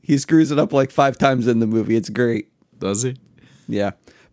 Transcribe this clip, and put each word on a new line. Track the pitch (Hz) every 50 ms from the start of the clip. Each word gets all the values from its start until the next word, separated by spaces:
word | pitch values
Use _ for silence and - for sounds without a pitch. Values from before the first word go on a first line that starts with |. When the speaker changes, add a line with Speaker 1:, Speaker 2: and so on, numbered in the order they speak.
Speaker 1:
He | _ - 147 139
screws | 135 - 160 160 160 139
it | 147 143
up, | 151 -
like, | - 139 135 131
five | - - 139 139 120 -
times | - 139 131 123 117
in | 123 120 113
the | 117
movie. | 110 110 113 107 - 113
It's | 113 - -
great. | 104 120 123 117 117 107 - _ _ _ _ _ _ _
Speaker 2:
Does | - 95 101 104
he? | 123 127 127 - _ _ _ _ _ _ _ _ _
Speaker 1:
Yeah. | - 113 104 101 98 - _ _ - _ _ _ _